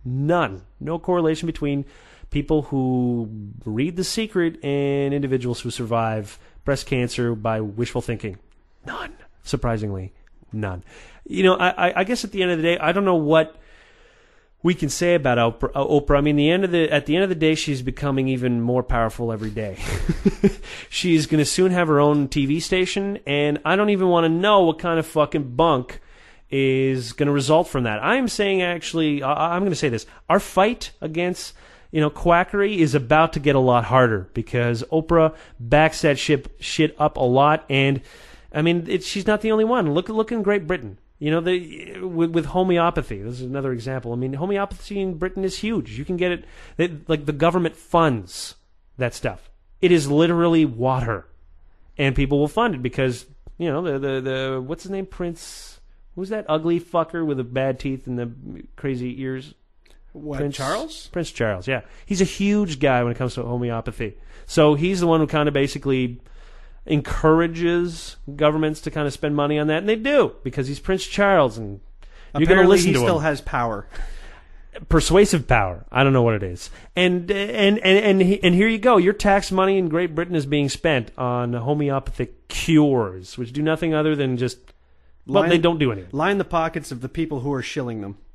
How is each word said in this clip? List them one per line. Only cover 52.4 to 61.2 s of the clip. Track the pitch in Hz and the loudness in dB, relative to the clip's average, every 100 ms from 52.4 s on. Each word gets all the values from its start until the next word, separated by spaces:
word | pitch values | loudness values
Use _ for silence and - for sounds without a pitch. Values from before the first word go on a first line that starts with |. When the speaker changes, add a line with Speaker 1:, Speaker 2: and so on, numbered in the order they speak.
Speaker 1:
will | 147 | 0
fund | 214 233 | 0 0
it | 143 | 0
because, | 123 - 131 120 - - - - | -4 -2 -2 -2 -12 -20 -20 -8
you | 170 | -4
know, | 139 | -2
the, | 180 135 | -4 -4
the, | 139 135 | -4 -4
the, | 131 131 131 131 | -4 -4 -4 -6
what's | 127 170 | -8 -12
his | - | -8
name? | 196 196 | -10 -10
Prince, | - 175 165 - - - - - - - - | -8 -8 -8 -16 -18 -20 -20 -20 -20 -20 -12
who's | 190 | -8
that | 214 175 | -8 -2
ugly | 156 165 170 | -2 0 -2
fucker | 170 170 165 170 | 0 -2 -2 -4
with | 160 135 | -4 -4
the | |
bad | 120 127 135 127 | -4 -2 -2 -2
teeth | 139 135 127 | -6 -8 -6
and | 123 | -6
the | 120 123 - - - - | -8 -10 -16 -16 -18 -8
crazy | 139 127 123 123 | -6 -4 -6 -8
ears? | 131 131 139 - _ _ _ - - | -8 -8 -12 -20 _ _ _ -20 -20
Speaker 2:
What, | 156 147 139 | -16 -10 -6
Speaker 1:
Prince | 143 139 | -6 -4
Speaker 2:
Charles? | 135 196 311 - - | -4 -4 -6 -12 -10
Speaker 1:
Prince | 175 | -8